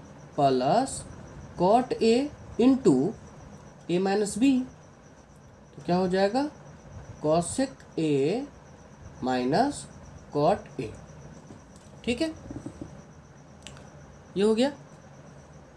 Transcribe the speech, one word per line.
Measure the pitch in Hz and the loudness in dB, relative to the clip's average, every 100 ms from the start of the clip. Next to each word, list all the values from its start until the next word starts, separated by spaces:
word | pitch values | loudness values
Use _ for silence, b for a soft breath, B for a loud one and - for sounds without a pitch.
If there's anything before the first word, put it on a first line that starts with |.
| - - - - | -20 -20 -10 0
plus | 139 131 127 202 262 - - - - - - - | 2 4 2 2 0 -6 -14 -16 -18 -18 -14 0
cot | 175 233 247 | 4 4 2
A | - 226 240 294 - - - | 0 2 4 0 -8 -8 2
into | 247 262 202 131 165 - - - - - - - - | 4 6 4 4 2 -4 -14 -20 -20 -20 -20 -16 -4
A | 175 | -2
minus | 190 202 202 208 | 0 0 -2 2
B, | 277 254 254 - - - - - - - - - - - | 2 2 -2 -12 -20 -20 -20 -20 -20 -20 -20 -20 -20 -10
तो | |
क्या | - 180 | -2 0
हो | 185 | 2
जाएगा, | 185 196 240 294 - - - - - - - | 2 2 0 -2 -6 -20 -20 -20 -18 -16 -6
cosec | 151 160 170 - 269 - - - | 0 0 0 -4 -4 -6 -10 -4
A | 156 143 143 226 285 - - - - - - - | 0 2 2 0 -4 -14 -20 -20 -20 -20 -20 -8
minus | 127 127 127 165 277 285 - - - - - | -2 0 2 2 2 -2 -12 -20 -20 -20 -8
cot | 147 151 208 - - | 0 0 0 -4 -10
A। | 110 - - - - - - - - - - - | -10 -12 -20 -20 -20 -20 -20 -20 -20 -20 -20 -10
ठीक | - 240 | -6 -4
है, | 320 311 - - - - - - - - - - - - - - - - - - - 180 | -4 -6 -14 -14 -14 -16 -18 -18 -20 -20 -20 -20 -20 -20 -20 -20 -20 -20 -20 -20 -10 0
ये | |
हो | 214 | 0
गया। | 220 269 - - - - - - - - - - | 2 0 -2 -16 -20 -20 -20 -20 -20 -20 -20 -20